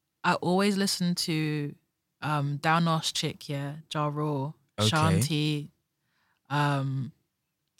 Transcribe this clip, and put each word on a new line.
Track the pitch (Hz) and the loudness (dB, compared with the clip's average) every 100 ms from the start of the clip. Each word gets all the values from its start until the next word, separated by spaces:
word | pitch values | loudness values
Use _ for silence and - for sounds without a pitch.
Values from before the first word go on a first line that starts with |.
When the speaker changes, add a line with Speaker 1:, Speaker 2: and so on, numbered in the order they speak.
| _ _ | _ _
Speaker 1:
I | 175 175 | 0 0
always | - 185 202 196 | 2 2 2 2
listen | 196 - 175 175 | 0 0 0 0
to, | - 156 156 151 143 - _ _ _ _ | -2 0 0 -2 -4 -8 _ _ _ _
um, | - 151 143 143 | -4 -2 -2 0
Down | 160 165 170 | 2 4 4
Arse | 160 - | 0 -2
Chick, | - 156 - - | -4 -4 -6 -8
yeah, | 139 143 156 160 | -6 -6 -10 -8
Ja | 160 147 | -4 -2
Rule, | 147 151 143 135 - _ - | -2 -2 -2 -4 -8 _ 0
Speaker 2:
Okay. | 107 | 2
Speaker 1:
Shanti. | 156 160 160 151 151 151 147 147 _ _ _ _ _ _ _ _ | 4 4 4 2 0 0 -2 -6 _ _ _ _ _ _ _ _
Um, | 143 143 139 135 135 131 - _ _ _ _ _ | 0 2 2 -2 -4 -6 -10 _ _ _ _ _